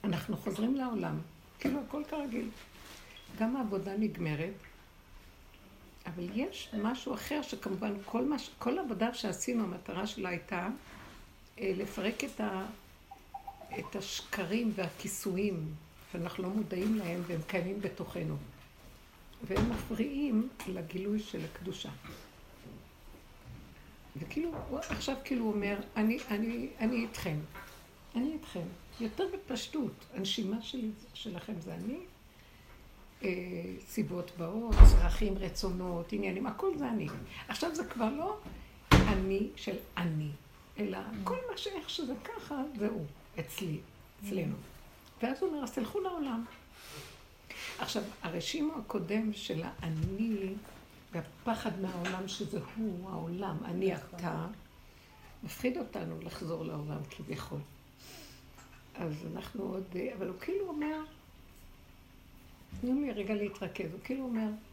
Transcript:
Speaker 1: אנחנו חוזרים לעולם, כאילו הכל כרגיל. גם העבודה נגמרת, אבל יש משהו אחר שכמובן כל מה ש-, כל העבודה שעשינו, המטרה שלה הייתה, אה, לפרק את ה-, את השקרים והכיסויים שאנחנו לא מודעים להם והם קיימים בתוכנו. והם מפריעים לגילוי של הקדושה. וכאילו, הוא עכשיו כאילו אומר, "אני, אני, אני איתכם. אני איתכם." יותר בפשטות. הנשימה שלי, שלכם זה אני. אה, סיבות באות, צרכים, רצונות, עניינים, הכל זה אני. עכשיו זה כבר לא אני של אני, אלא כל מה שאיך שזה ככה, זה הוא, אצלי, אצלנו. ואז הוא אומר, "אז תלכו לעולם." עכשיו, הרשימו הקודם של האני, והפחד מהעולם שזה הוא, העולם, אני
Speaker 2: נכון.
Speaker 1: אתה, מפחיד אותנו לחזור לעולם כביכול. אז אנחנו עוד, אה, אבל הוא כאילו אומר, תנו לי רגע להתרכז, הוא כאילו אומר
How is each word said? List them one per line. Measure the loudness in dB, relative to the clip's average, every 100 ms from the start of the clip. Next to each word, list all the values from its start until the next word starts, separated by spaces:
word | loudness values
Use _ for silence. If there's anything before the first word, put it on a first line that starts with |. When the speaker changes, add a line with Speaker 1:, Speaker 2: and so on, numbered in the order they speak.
Speaker 1:
אנחנו | 2 0 0 -2
חוזרים | -2 2 4
לעולם, | 4 2 0 0 -2 -4 -14 -20 -2
כאילו | 2 2 0
הכל | -4 -2
כרגיל. | -2 0 -2 -4 -8 -16 -16 -16 -16 -16 -18 -14 0
גם | 2 2
העבודה | 2 0 0 2
נגמרת, | 2 2 0 2 -2 -4 -14 -20 -20 -20 -20 -20 -18 -20 -20 -20 -20 -20 -20 -12 -10
אבל | -6 -2
יש | 0 0 -2 -4 0
משהו | 2 0 -2
אחר | -4 -2 -2
שכמובן | -2 -4 -2 0 0 -2
כל | -2 0
מה | 2 0
ש-, | -2 -4
כל | 0 2
העבודה | 0 2 2
שעשינו, | 2 -2 -2 0 2
המטרה | 2 -2 -4 -4 -2
שלה | -2 -2
הייתה, | -4 -2 -2 -2 -4 -8 -16 -16 -16 -18 -20 -20 -4
אה, | 0 0
לפרק | 0 0 0 0
את | -4 -2
ה-, | -2 -2 -4 -10 -16 -20 -20 -20 -14 -14 -14 -16 -8 -8
את | -6 -6
השקרים | -4 -6 -4 -4 0 2 2
והכיסויים | 2 -2 -2 -6 -2 0 2 2 2 -2 -6 -12 -20 -8
שאנחנו | -4 -4 -2
לא | 0
מודעים | 0 0 2 2 2
להם | 2 0 0
והם | -2 0
קיימים | 0 0 0
בתוכנו. | -2 -4 -6 -2 -2 -2 -6 -14 -18 -18 -18 -18 -20 -20 -20 -12
והם | 0 4 4
מפריעים | 2 -2 0 2 4 4 6 4 -2 -4
לגילוי | -4 -2 -2 0 0
של | 0 -4
הקדושה. | -4 -6 -6 -6 -6 -8 -12 -14 -16 -18 -20 -16 -14 -14 -16 -18 -18 -18 -18 -18 -16 -14 -14 -18 -18 -18 -14 -8
וכאילו, | -4 0 0 -2 -2
הוא | -4
עכשיו | -2 -2 0 -2
כאילו | 0 2 2
אומר, | 2 2 0 -2 4
"אני, | 4 4 0
אני, | 0 2 0 -4 2
אני | 2 4
איתכם. | 0 -2 -2 -2 -4 -10 -14 -16 -20 -20 -4 0
אני | 0
איתכם." | 0 -4 -6 -6 -8 -16 -4
יותר | -4 0 -2
בפשטות. | -2 -4 -4 -2 -2 -2 -4 -12
הנשימה | -4 -2 0 0 -2
שלי, | -4 -4 -4 -6 -12
שלכם | -10 -8 -6 -6 -6
זה | -6
אני. | -6 -4 -6 -8 -18 -20 -20 -20 -20 -20 -18 -18 -18 -20 -4
אה, | -2 0 -2 -4 -4 -8 -6
סיבות | -2 0 0 -4 -4
באות, | -2 -2 4 12 12
צרכים, | 12 8 6 4 4
רצונות, | 0 0 0 0 0 -2 -2
עניינים, | -2 0 0 -2
הכל | 0 0 2
זה | 0
אני. | 0 0 -4 -8 -10 -6
עכשיו | 0 0
זה | 0
כבר | -4 2 2
לא | 2 -2 -2 -8 -12 -14 -18 10
אני | 10 12 6 4 4 2 -2
של | -4 -4 -4 0
אני, | 2 2 0 -4 -14 -20 -16 -4
אלא | -2 -2 -4 -4
כל | -2 -2 -2
מה | -4
שאיך | -4 -4 -4
שזה | -4 -2 -4
ככה, | -6 -8 -6 -4 -4 0
זה | 0
הוא, | 0 -4 -8 -12 -8
אצלי, | -6 -4 -4 -4 -6 -18 -20 -12
אצלנו. | -4 -2 0 -4 -8 -16 -18 -20 -20 -2
ואז | -2 2
הוא | 0
אומר, | 0
"אז | -2
תלכו | -2 -2 0
לעולם." | 0 0 0 -2 -4 -10 -18 -18 -14 -12 -14 -16 -20 -20 -14 -10 -8 -4
עכשיו, | 0 0 -2 -6
הרשימו | -4 -2 -2 2 0 0
הקודם | -2 -2 2 2 2
של | -2 -2 -2
האני, | -2 -4 -2 0 0 2 2 2 0 -4 -8 -16 -18 -20 -8
והפחד | -6 -6 -6 0 0 0 0
מהעולם | -2 0 -2 -2 -4
שזה | -4 -2 -2 -4 -2
הוא, | -2 -2 -4
העולם, | -4 -2 -2 -2 -2
אני | -2 4 4
Speaker 2:
נכון. | 2 -4 -4
Speaker 1:
אתה, | -2 0 -2 -6 -14 -20 -20 -20 -20 -20 -20 -12
מפחיד | -10 0 0 0
אותנו | -4 -4 -4 -6
לחזור | -8 -6 -4 -4
לעולם | -2 -4 -4 -4 -6
כביכול. | -8 -8 -6 -6 -8 -8 -16 -20 -20 -18 -16 -16 -18 -20 -20 -20 -20 -16
אז | -6 -4 -4 -6
אנחנו | -8 -8 -6
עוד, | -4 -4 -4 -4
אה, | -4 -4
אבל | -6
הוא | -4
כאילו | -2 -2 0
אומר, | -2 -2 -2 -6 -14 -20 -20 -20 -18 -18 -18 -20 -20 -20 -20 -20 -18 -18 -20 -12 -2
תנו | 2 4
לי | 4
רגע | 0 2
להתרכז, | 2 0 -2 -6 -2 -4
הוא | -4
כאילו | -4 -2
אומר | 0 2 0 -2 -8